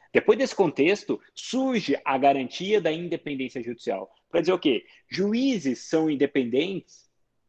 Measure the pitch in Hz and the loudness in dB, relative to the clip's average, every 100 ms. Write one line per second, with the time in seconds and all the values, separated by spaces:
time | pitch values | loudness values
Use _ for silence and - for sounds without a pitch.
0 | _ - - 226 269 - 180 - 151 208 | _ 2 4 2 2 2 0 4 2 2
1 | - 123 - - - 254 262 240 - - | -2 -8 -8 -16 -6 -2 0 0 -2 -2
2 | - 135 139 139 127 - 185 214 165 160 | -2 4 4 4 0 -6 0 0 0 -2
3 | 175 165 147 139 131 131 117 120 - 98 | -4 -6 -6 -6 -6 -8 -8 -8 -6 -6
4 | 95 _ _ 165 160 180 156 113 - - | -8 _ _ -2 0 0 0 0 -4 -18
5 | _ 131 202 226 269 226 139 120 - 160 | _ -4 0 0 0 0 -2 -4 -2 0
6 | 160 143 139 143 123 123 180 185 - - | 0 2 0 0 0 0 -2 -6 -12 -20
7 | _ _ _ _ | _ _ _ _